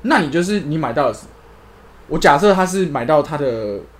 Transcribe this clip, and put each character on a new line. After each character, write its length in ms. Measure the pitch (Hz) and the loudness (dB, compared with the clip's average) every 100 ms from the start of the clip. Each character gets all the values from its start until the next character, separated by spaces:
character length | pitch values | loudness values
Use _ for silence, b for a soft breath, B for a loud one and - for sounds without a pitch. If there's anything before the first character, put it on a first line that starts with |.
那 180 | 240 294 | 0 0
你 100 | 151 | 0
就 120 | 160 | -2
是 180 | 180 208 | 0 -2
你 180 | 147 160 | -2 -4
买 160 | 135 | -2
到 140 | 117 131 | 0 -2
的 60 | |
是， 60 | 107 - - - - - - - - - | -2 -16 -20 -20 -20 -20 -20 -20 -20 -6
我 100 | 156 | 2
假 200 | 170 143 | 4 4
设 160 | 202 | 4
他 100 | 190 | 2
是 220 | 185 190 180 | 0 0 -2
买 180 | 139 | -2
到 180 | 120 151 | 0 0
他 140 | 143 151 | 0 -4
的 440 | 135 113 107 101 - | -4 -4 -6 -8 -12